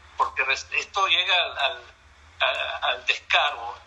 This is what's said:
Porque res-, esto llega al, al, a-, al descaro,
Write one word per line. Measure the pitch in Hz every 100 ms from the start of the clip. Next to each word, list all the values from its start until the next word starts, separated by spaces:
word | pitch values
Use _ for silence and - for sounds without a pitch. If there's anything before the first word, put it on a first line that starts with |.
| - -
Porque | - -
res-, | - - -
esto | 151 - 196 190
llega | 170 185
al, | 180 165 -
al, | 135 - - - - - - -
a-, | 131 135 135 - 180
al | - -
descaro, | - - 185 151 - - -